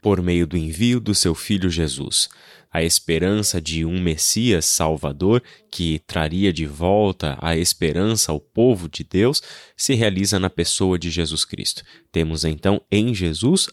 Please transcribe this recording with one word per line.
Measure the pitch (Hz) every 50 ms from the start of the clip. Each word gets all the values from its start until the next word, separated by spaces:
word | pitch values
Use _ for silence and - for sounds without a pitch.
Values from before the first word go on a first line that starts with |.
Por | - 107 98 90
meio | 90 90 87 87 87
do | 76 87
envio | 85 80 80 78 87 117 120 123 120
do | 107 104
seu | 101 - - 90 80
Filho | - - - 104 95 92 90
Jesus. | 80 85 80 71 65 69 69 - - - - - - - - - - - _ _
A | - 82 82
esperança | 85 - - - - 82 80 87 95 104 107 104 - - 87
de | 80 80 82 80 80
um | 82 90 92
Messias | 90 82 78 78 - - - 110 120 123 95 80 -
Salvador | - - - 82 78 80 71 - 71 71 73 90 101 113 123 - - - - _ _
que | - - 87 80 78 78 _
traria | - - 87 78 78 82 92 101 95
de | 80 78 78
volta | 73 71 73 85 92 101 107 107 98 92 - 85 73 67 -
a | - 82 82
esperança | 82 87 - - - 87 78 73 87 98 110 113 104 - -
ao | 78 73
povo | - _ - 110 120 127 117 92 85 78
de | - -
Deus | 76 - - 92 110 127 156 - - - - - - - _
se | - - - 139
realiza | 113 117 104 92 92 98 95 104 92
na | 95 90
pessoa | - - 85 - - - 95 92 92
de | 85 85 87
Jesus | 80 87 82 76 82 - -
Cristo. | - - - - - - - - - - - _ _
Temos | - 82 82 78 80 78 82
então | 80 78 76 - 95 104 - _ -
em | 98 104 110 123
Jesus | 113 92 90 82 76 78 110 135 185 185 - -